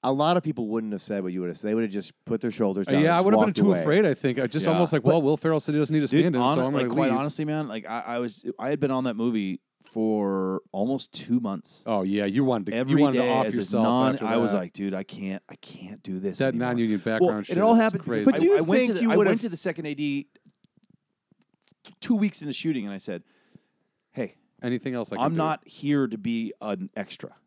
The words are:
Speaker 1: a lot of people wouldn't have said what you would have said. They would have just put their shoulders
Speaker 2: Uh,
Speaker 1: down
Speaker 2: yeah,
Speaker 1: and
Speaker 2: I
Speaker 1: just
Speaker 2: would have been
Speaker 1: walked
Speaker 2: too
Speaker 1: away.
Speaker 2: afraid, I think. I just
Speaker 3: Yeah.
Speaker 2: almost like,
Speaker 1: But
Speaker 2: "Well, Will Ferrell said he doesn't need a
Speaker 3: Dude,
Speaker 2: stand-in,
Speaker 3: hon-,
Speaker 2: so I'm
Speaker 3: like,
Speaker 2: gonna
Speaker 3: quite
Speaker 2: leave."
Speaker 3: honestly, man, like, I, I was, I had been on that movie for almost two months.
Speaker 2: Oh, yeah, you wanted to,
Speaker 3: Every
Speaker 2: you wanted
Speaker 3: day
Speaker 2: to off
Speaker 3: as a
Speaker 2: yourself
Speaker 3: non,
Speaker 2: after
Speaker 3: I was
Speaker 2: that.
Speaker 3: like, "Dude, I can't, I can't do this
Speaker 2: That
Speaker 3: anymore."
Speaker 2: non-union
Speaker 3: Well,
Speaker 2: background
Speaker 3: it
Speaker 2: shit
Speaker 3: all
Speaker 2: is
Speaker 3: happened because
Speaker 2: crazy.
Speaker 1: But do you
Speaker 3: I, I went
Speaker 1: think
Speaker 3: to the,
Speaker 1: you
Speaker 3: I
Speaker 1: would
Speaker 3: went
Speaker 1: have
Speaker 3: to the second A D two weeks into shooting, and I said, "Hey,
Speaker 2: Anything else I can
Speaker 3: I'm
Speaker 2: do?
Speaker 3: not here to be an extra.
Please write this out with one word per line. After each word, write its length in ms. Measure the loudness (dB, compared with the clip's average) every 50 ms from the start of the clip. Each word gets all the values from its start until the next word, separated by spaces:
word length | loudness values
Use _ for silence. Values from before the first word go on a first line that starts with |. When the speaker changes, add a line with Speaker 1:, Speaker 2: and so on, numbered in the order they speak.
| 0
Speaker 1:
a 60 | 0
lot 240 | 0 2 2 2 2
of 60 | 2 0
people 240 | -2 -4 -4 -4
wouldn't 240 | -2 -2 -4 -4 -4
have 100 | -6 -8
said 220 | -6 -4 -4 -4 -4
what 80 | -4
you 80 | -4 -4
would 60 | -6 -6
have 80 | -8
said. 100 | -6 -4 -2
They 60 | 0
would 80 | 0 0
have 80 | -2 -4
just 180 | -6 -8 -8 _ _ _
put 160 | -6 -4 -2
their 100 | -2 -4
shoulders 360 | -2 0 0 0 0 -2 0
Speaker 2:
Uh, 40 | 2
Speaker 1:
down 100 | 2 4 4
Speaker 2:
yeah, 40 | 4
Speaker 1:
and 40 | 4
Speaker 2:
I 20 | 4
Speaker 1:
just 60 | 4
Speaker 2:
would 80 | 4 6
have 40 | 4
been 80 | 4
Speaker 1:
walked 100 | 2 4
Speaker 2:
too 100 | 4 4 4
Speaker 1:
away. 120 | 4 4
Speaker 2:
afraid, 240 | 2 2 4 4 4
I 80 | 2 0
think. 220 | 0 0 -2 0 0
I 80 | -4
just 180 | -2 -2 -2 0
Speaker 3:
Yeah. 80 | 2 4
Speaker 2:
almost 180 | 2 2 2
like, 100 | 2 2 4
Speaker 1:
But 60 | 4
Speaker 2:
"Well, 120 | 4 4
Will 160 | 4 2 0
Ferrell 220 | 2 2 0 0 0
said 140 | 0 0 0
he 40 | 0
doesn't 140 | 2 2 2
need 60 | 0 2
a 40 |
Speaker 3:
Dude, 140 | 4 4 4
Speaker 2:
stand-in, 200 | 4 4 4 4
Speaker 3:
hon-, 160 | 2 2 2
Speaker 2:
so 80 | 2 0
I'm 80 | 0 0
Speaker 3:
like, 100 | 0 0
Speaker 2:
gonna 60 | 0 0
Speaker 3:
quite 180 | 0 2 2
Speaker 2:
leave." 80 | 0 0
Speaker 3:
honestly, 260 | -2 -4 -4 -4 -4
man, 220 | -4 -4 -4 -4 -6
like, 160 | -8 -10 -8
I, 120 | -8 -8 -8
I 180 | -6 -6 -4 -4
was, 240 | -4 -4 -8 -8 -10 -10 -8 -6
I 100 | -4 -2
had 100 | 0 0
been 100 | 0 0
on 140 | 0 0 0
that 100 | -2 -2
movie 460 | 0 -2 0 0 0 -2 -2 -4 -8 _ _ _ _ _
for 760 | -10 -4 -2 0 0 0 0 0 0 -2 -2 -2 -2 -4 -6 _ _ -6
almost 400 | -4 -4 -2 -4 -6 -8 -12 -14
two 260 | -14 -4 -2 -2 -2
months. 440 | 0 -4 -8 -8 -10 -14 -20 -14 _
Speaker 2:
Oh, 180 | -2 -2 -2 0
yeah, 220 | 0 0 0 0
you 180 | 0 0 0 2
wanted 280 | 2 0 0 -2 -4
to, 20 | -4
Speaker 3:
Every 200 | -4 -2 2 4 4
Speaker 2:
you 40 | 4
wanted 160 | 4 4 2
Speaker 3:
day 80 | 0
Speaker 2:
to 40 | 2 2
off 120 | 0 0
Speaker 3:
as 80 | 0 -2
a 40 |
Speaker 2:
yourself 260 | -4 -4 -2 0 2 2
Speaker 3:
non, 300 | 2 4 2 2 2 0
Speaker 2:
after 120 | -2 -2
Speaker 3:
I 120 | -2 0
was 140 | 0 0 0
Speaker 2:
that. 60 | 0
Speaker 3:
like, 160 | -2 -2 -6 _
"Dude, 200 | -6 -6 -4 -4
I 100 | -6 -8
can't, 380 | -10 -12 -10 -8 -8 -8 -10 _
I 80 | -18 -20
can't 460 | _ -20 -20 -20 -18 -16 -16 -18 -16 _
do 160 | -10 -8 -4
this 200 | -4 -6 -2 0
Speaker 2:
That 100 | -2 0
Speaker 3:
anymore." 180 | 0 -2 -2 -2
Speaker 2:
non-union 320 | 0 0 0 0 0 0 0
Speaker 3:
Well, 100 | -2 2 2
Speaker 2:
background 220 | 2 2 2 -2 -6
Speaker 3:
it 100 | -4 0
Speaker 2:
shit 40 | 2
Speaker 3:
all 140 | 4 6 6
Speaker 2:
is 40 | 6
Speaker 3:
happened 240 | 4 2 0 -4 -4
because 200 | -4 -2 2 4
Speaker 2:
crazy. 20 |
Speaker 1:
But 140 | 4 4 6
do 40 | 4
you 100 | 4 4
Speaker 3:
I, 20 |
I 40 | 4
went 180 | 4 4 4 4
Speaker 1:
think 80 | 4 2
Speaker 3:
to 40 | 2
the, 60 | 2 2
Speaker 1:
you 80 | 4
Speaker 3:
I 40 | 4
Speaker 1:
would 100 | 4 4
Speaker 3:
went 80 | 4 2
Speaker 1:
have 40 | 0
Speaker 3:
to 80 | -2 -6
the 80 | -6
second 280 | -4 -6 -6 -6 -4 -6
A 80 | -8 -4
D 340 | -4 -2 -2 -2 -4 -6 _ _ _ _ _ _ _ _ _ _ _ _ _ _ _ _ _ _ _ _ _ _ _ _ _ _ _ _ _ _ _ _ -20 -18 _
two 140 | 0 0 2
weeks 260 | 2 2 0 -2 -6
into 120 | -10 -8 -8
shooting, 320 | -4 -4 -4 -4 -4 -6
and 80 | -8 -10
I 40 |
said, 260 | -10 -8 -8 -10 -10 _ _ _ _ _ _ _ -20 _ _ _ _ _ _ _ _ _ _
"Hey, 240 | _ -8 -8 -8 _ _ _ _ _ _
Speaker 2:
Anything 340 | -4 -4 -4 -4 -4 -6 -6
else 160 | -6 -6 -6
I 60 | -2
can 80 | -2 0
Speaker 3:
I'm 60 | 0
Speaker 2:
do? 60 | 0
Speaker 3:
not 300 | 0 0 0 -2 -4 _
here 400 | -20 -18 -8 -2 0 2 2 2
to 100 | 0 -2
be 360 | -6 -4 -4 -4 -2 -4 -6 -8 _
an 280 | -6 -6 -4 -6 -6 -10 _
extra. 400 | -10 -10 -10 -12 -14 -14 -16 -16 _ _